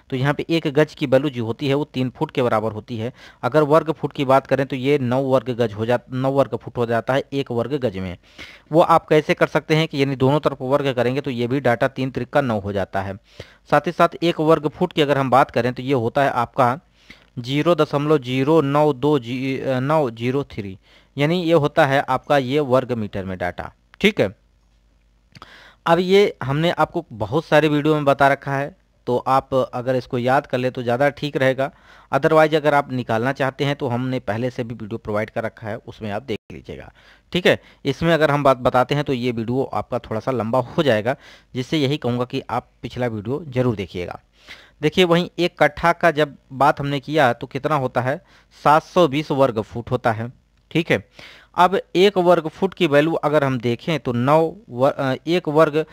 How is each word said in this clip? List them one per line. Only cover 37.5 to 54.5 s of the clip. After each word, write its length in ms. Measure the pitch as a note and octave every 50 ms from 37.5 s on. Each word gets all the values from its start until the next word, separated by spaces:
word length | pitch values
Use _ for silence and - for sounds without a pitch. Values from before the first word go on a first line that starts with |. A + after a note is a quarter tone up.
| B2 - _ - _ _ -
इसमें 300 | C#3 C3 - E3 E3 E3
अगर 160 | D3 D#3 D3
हम 120 | C#3 C#3+
बात 140 | C#3+ C#3 C3
बताते 380 | B2 B2 C3 A#2+ B2 B2+ - D3
हैं 100 | D3 D3
तो 80 | -
ये 200 | C3+ A#2+ A#2+ B2+
वीडियो 380 | A#2 A2+ A2+ A2 B2 C3+ B2+ - -
आपका 240 | F#2 - - B2 A#2
थोड़ा 220 | - - A2+ A2
सा 100 | - C3+
लंबा 280 | C3 A#2 G#2 A2+ A#2+ C3
हो 240 | B2 B2 - F3
जाएगा, 340 | D#3+ C3+ A2+ G#2+ G2+ A#2+ C#3+ - - - - - _ _ -
जिससे 240 | B2 B2+ - E3 D#3
यही 180 | C#3 B2+ D3
कहूँगा 280 | D#3 - A#2+ A#2+ B2 B2
कि 180 | B2 C3 C3 - -
आप 200 | A2 B2 - _ _ -
पिछला 240 | - A#2+ - A#2+ C3
वीडियो 380 | A#2+ A2+ G#2+ G2 A2 C3+ E3 F3 C#3+
ज़रूर 280 | A#2+ B2+ B2 B2+ A2
देखिएगा। 440 | F#2 F#2+ - - F2+ F2 - - - _ _ _ _ _ - - - - _ _ -
देखिए, 220 | D3 D3+ - F#3+ F#3
वहीं 260 | E3+ E3 F3 F3+ - - -
एक 200 | F3 F3 _ -
कट्ठा 340 | D#3 D3 - - - E3+
का 180 | E3+ - - E3+
जब 260 | D3+ D3 D3+ C#3+ B2 - _ -
बात 280 | C3+ B2+ C3+ D3+ D#3 -
हमने 200 | C#3 C#3+ C#3+ C#3
किया 320 | - - D3+ D#3 C#3 A#2+
तो 140 | A#2+ - C#3
कितना 280 | - - C3 C3 D3 D#3
होता 260 | C#3 C3 B2+ - B2
है, 240 | A#2+ B2+ D3 - _ _ _ _ _ _ _ - -
सात 180 | D3+ D3 D#3+
सौ 260 | - - - F#3 F3 C#3+
बीस 220 | B2+ D3+ D3+ -
वर्ग 300 | D3+ C3+ C3+ B2+ G#2 A2
फुट 300 | G#2 - - A#2 A#2 -
होता 220 | B2+ - - A#2+
है। 200 | G#2+ A2 A2+ B2 - _ _ _ _ _ _ _
ठीक 200 | - D#3+ E3+ -
है, 180 | C#3+ G2 - _ _ - - - - - - _ -
अब 260 | - F3+ F#3 F#3+ F3 - _ -
एक 220 | E3+ F#3+ G#3 - F3+
वर्ग 300 | F3 F3+ F3 E3 D#3 D#3+
फुट 260 | - - G3 F#3 -
की 120 | - F3+
वैल्यू 260 | D#3 C#3+ C#3+ D3+ E3
अगर 320 | E3 - - D3+ D3 D3+ C#3
हम 140 | C3+ C3 A#2+
देखें 420 | A2 A#2+ A#2+ - - F3 D#3+ C#3
तो 120 | - C3+
नौ 400 | A#2+ A#2+ B2 C#3 D3+ D#3+ E3 D#3+